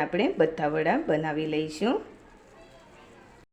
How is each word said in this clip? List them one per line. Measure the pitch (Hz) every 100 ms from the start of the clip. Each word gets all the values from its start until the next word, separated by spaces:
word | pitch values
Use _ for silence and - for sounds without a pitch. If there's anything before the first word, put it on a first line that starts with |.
આપણે | 151 180 254 -
બધા | 156 - 151
વડા | 151 156 240 311
બનાવી | 156 160 151 156
લઈશું. | 151 156 - 208 392 - - - - - - - - - - - - - - -